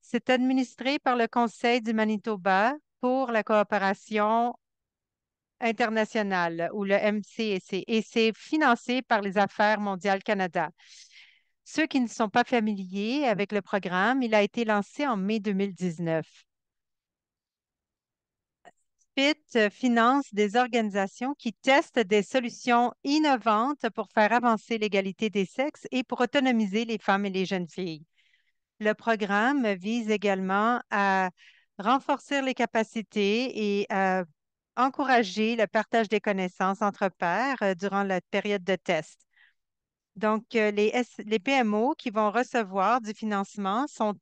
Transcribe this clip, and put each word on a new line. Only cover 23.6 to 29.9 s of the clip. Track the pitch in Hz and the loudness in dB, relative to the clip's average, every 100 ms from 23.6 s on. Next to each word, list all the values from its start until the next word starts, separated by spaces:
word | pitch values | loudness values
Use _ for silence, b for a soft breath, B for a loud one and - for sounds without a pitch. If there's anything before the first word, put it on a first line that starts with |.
| 254 294 226 - | 0 -2 -6 -6
pour | 208 | -2
faire | - 208 | 2 4
avancer | 240 240 220 - 226 | 4 2 0 -2 -4
l'égalité | 214 196 196 175 220 | 0 0 -2 -4 -2
des | 202 185 | -2 -4
sexes | - 285 - - | -2 -4 -6 -6
et | 254 | -6
pour | 247 240 | -4 -2
autonomiser | 247 285 262 233 208 202 233 | 0 2 2 2 0 -2 -4
les | 220 | -4
femmes | - 196 202 | 0 0 0
et | |
les | 185 180 | -2 -2
jeunes | 190 175 | -4 -6
filles. | - 180 156 160 _ _ _ _ _ _ _ | -8 -8 -10 -16 _ _ _ _ _ _ _
Le | 214 | -2
programme | 208 - 220 202 202 233 285 226 190 | 0 -2 -2 0 0 2 2 0 -2
vise | 190 | -2